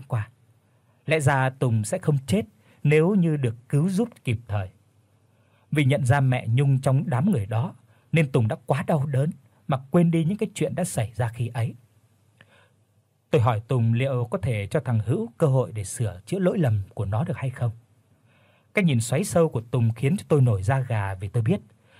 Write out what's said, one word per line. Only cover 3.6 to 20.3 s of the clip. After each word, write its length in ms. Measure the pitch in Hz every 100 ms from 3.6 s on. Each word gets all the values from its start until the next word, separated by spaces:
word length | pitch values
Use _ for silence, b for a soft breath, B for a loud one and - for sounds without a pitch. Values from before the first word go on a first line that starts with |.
| _
cứu 200 | 143 175
giúp 200 | 190 240 -
kịp 160 | - 113 -
thời. 220 | 104 92 - _ _ _ _ _ b b b b
Vì 140 | 151 135
nhận 200 | 143 123
ra 140 | 143
mẹ 280 | 131 127 107
Nhung 320 | 120 143 135
trong 240 | 135 131 202
đám 220 | 123 175
người 140 | 156 98
đó 300 | 110 165 - _ b b
nên 200 | 160 143
Tùng 160 | 139 110
đã 80 | - -
quá 180 | 143 180
đau 180 | 165 147
đớn 240 | 131 156 - _ b -
mà 100 | 139 -
quên 200 | 175 170
đi 120 | 165
những 140 | 160 208
cái 120 | -
chuyện 220 | - 156 123
đã 80 |
xảy 280 | 180 - 107 -
ra 120 | 123
khi 200 | - 113
ấy. 280 | 117 117 - _ _ _ _ _ _ b b b b _ _ _ _ _
Tôi 120 | 156
hỏi 180 | 117 110 -
Tùng 260 | 131 113
liệu 340 | 117 135 127 117
có 60 | 196
thể 300 | 185 107 101
cho 120 | 160
thằng 200 | - 117
Hữu 320 | 104 175 226 -
cơ 100 | 156
hội 240 | 131 104
để 120 | 110
sửa 380 | 92 - 110 90 -
chữa 140 | 185
lỗi 180 | 180 214
lầm 240 | 139 104 98
của 120 | - 95
nó 180 | 101
được 140 | 170 147
hay 120 | 135
không. 220 | - 117 - _ _ _ b b b b b b
Cái 100 | -
nhìn 180 | 180 123
xoáy 220 | 113 135
sâu 260 | 214 175 160
của 120 | 113
Tùng 320 | 110 127 113
khiến 240 | 113 135 196
cho 80 |
tôi 140 | -